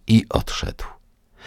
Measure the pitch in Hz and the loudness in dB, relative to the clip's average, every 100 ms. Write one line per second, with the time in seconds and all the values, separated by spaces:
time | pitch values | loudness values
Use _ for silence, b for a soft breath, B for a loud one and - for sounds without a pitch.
0 | - 113 - - - - - - - - | 4 4 4 -2 -2 -6 -8 -8 -12 -14
1 | _ _ _ _ | _ _ _ _